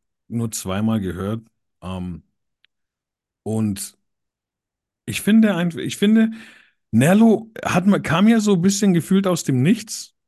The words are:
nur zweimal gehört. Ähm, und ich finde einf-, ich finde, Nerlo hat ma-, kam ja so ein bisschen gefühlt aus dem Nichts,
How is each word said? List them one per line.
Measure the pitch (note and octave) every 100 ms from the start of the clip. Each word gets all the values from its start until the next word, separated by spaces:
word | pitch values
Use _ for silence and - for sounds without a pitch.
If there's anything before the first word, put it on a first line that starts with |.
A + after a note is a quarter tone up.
| _ _ -
nur | A#2 A#2
zweimal | - F#2 G2 A2 A2
gehört. | F#2 E2+ G2 A2+ A2+ _ _ _
Ähm, | F2+ F#2 F2+ D#2+ - _ _ _ _ _ _ _ _ _ _ _
und | G#2+ A2 G#2+ F#2+ - - _ _ _ _ _ _ _ _ _ _ -
ich | G2+
finde | - A3 G#3+
einf-, | E3+ F3 D#3+
ich | - -
finde, | G#3 A3 A3+ A3 - - _ _ _
Nerlo | A2 C#3+ G3+ A3+ G3+ - -
hat | - F3 G3
ma-, | F3
kam | - E3 G#3+
ja | A#3
so | G#3
ein | F#3
bisschen | F#3+ G3 G3+
gefühlt | E3+ - F#3+ G3
aus | F3
dem | - C3
Nichts, | C#3+ A3+ - - - _